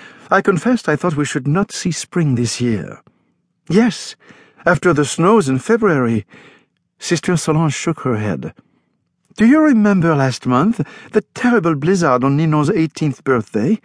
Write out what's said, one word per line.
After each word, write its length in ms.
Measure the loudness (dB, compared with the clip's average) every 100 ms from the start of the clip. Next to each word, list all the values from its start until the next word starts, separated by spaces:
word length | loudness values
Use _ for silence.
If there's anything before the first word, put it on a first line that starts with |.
| -20 -16 -2
I 120 | 0
confessed 460 | 2 0 0 -2 -2
I 80 | -2
thought 200 | -2 -2
we 80 |
should 240 | -4 -4 -2
not 240 | -2 -2
see 180 | -6 -6
spring 440 | -8 -6 -2 0
this 260 | 0 -2 -4
year." 400 | -4 -4 -8 -16 _ _ _ _ _ _ -2
"Yes, 460 | 2 2 -2 -10 -20 -20 -20 _ _ -2
after 260 | 0 2
the 140 | 0 0
snows 420 | 0 2 2 2
in 100 | -2
February." 680 | 0 0 0 0 0 -2 -6 -16 -20 _ _ _ _ _
Sister 380 | -6 -4 -2 -2
Solange 360 | 0 0 0
shook 280 | -2 -4 -4
her 180 | -4 -4
head. 340 | -4 -6 -8 -16 _ _ _ _ _ _ _ 0
"Do 80 | 4
you 140 | 4
remember 540 | 4 4 4 2 2
last 320 | 2 0 -2 0
month, 360 | 0 2 -2 -6 -10 -6
the 120 | -4 -4
terrible 420 | -4 0 2 0
blizzard 480 | 0 0 0 2 2
on 140 | 2 2
Ninon's 340 | 2 0 0
eighteenth 540 | 0 -2 -2 -4 -4
birthday? 560 | -2 -2 -2 -2 -2 -2